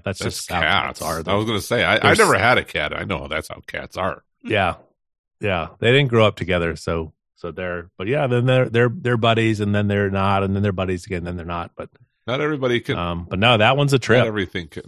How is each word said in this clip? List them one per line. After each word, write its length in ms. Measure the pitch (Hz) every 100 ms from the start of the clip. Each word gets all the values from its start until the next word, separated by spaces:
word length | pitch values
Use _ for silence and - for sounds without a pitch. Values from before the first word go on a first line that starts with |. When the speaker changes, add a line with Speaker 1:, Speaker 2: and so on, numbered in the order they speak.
Speaker 1:
that's 140 | 98 95
Speaker 2:
That's 160 | 95 -
Speaker 1:
just 140 | -
how 100 | 90
cats 400 | 80 95 62 -
Speaker 2:
cats. 20 | 80 82 80
Speaker 1:
are." 60 |
Speaker 2:
I 20 |
was 120 | 101 110
gonna 140 | 104
say, 220 | - 117
I, 120 | 87 107
I 20 |
Speaker 1:
There's 200 | 143 180
Speaker 2:
never 200 | 196 104
had 200 | 117 110
a 60 |
cat. 280 | - 85 76
I 100 | 73
know 220 | 98 80 69
that's 220 | 78 -
how 120 | - -
cats 300 | - - 87
are. 260 | 92 69 _ _
Speaker 1:
Yeah. 320 | 233 104 90 85 _ _ _ _ _ -
Yeah. 280 | 104 87 78 -
They 140 | 110
didn't 160 | 135 139
grow 180 | 117 107
up 100 | -
together, 400 | 85 90 85 78
so, 360 | - 82 78 _ _ _
so 140 | 87
they're, 400 | 82 92 87 87 -
but 100 | 95
yeah, 200 | 147 135
then 200 | 123 127
they're, 220 | 127 123
they're, 220 | 117 120
they're 240 | 95 120 120
buddies, 440 | 113 113 110 104
and 140 | 101
then 140 | 104 104
they're 220 | 101 101
not, 320 | 98 98 98
and 120 | 98
then 80 | 98
they're 100 | 101
buddies 340 | 92 92 90 -
again, 180 | 90
then 120 | 87 90
they're 100 | 82
not, 240 | 85 82 -
but 120 | - _ _ _ -
Speaker 2:
Not 140 | 135
everybody 400 | 151 147 127 120
can 160 | - 90
Speaker 1:
um, 280 | 87 87 87
but 100 | 92
no, 180 | 110 113
that 200 | 110 139
one's 160 | 143
a 60 | 135
trip. 200 | - 120
Speaker 2:
not 80 | 113
everything 420 | 107 90 92 82
can, 140 | -